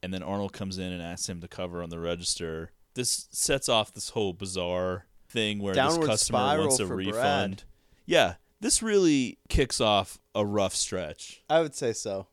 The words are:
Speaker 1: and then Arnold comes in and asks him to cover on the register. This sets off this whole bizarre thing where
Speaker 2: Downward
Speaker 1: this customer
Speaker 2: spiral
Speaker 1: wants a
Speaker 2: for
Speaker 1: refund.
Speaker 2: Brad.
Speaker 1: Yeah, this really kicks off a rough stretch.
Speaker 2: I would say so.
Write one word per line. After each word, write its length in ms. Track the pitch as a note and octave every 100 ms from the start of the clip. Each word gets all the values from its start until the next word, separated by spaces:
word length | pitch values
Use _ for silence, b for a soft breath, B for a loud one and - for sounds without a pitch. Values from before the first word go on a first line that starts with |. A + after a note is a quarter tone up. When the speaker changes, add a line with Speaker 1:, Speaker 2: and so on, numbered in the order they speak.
Speaker 1:
and 100 | F#2
then 80 | F#2
Arnold 300 | E2 G2+ G2+
comes 260 | - G2 F#2
in 140 | F2+
and 100 | F2+
asks 260 | E2+ F2 -
him 120 | F2+
to 80 | F2
cover 340 | - F2+ F2
on 80 | E2+
the 80 | E2
register. 720 | E2+ F2 F2 - E2+ D#2+ D#2+ _ _
This 340 | - B2 - -
sets 360 | - - C#3 -
off 240 | A#2 G#2
this 180 | - -
whole 220 | - G2+
bizarre 760 | F2 F#2+ F#2 F2 F2+ F#2 F2+ - - _
thing 300 | A#2 G#2+ G#2
where 160 | G2+
Speaker 2:
Downward 280 | F#2+ C3+ E3
Speaker 1:
this 60 | D#3
customer 300 | G#2+ - B2+
Speaker 2:
spiral 220 | B2+ D3+ D#3
Speaker 1:
wants 120 | C3
a 60 | G2
Speaker 2:
for 100 | F#2
Speaker 1:
refund. 160 | F#2+ G#2+ C3+ C#3+ G2+ G2
Speaker 2:
Brad. 60 | - - _ _ -
Speaker 1:
Yeah, 280 | E3+ G#2 E2+ _ _
this 220 | G#3+ -
really 560 | A3+ G#3 F3+ C#3+ A#2+ - _
kicks 320 | - C3+ -
off 380 | A2+ G#2 F#2+ - _
a 100 | -
rough 300 | G#2 G#2 F#2+
stretch. 680 | - - F#2 D#2+ - - - _
Speaker 2:
I 100 | D#3+
would 140 | D#3+
say 180 | - B2+
so. 340 | A2 A2 G2 F#2+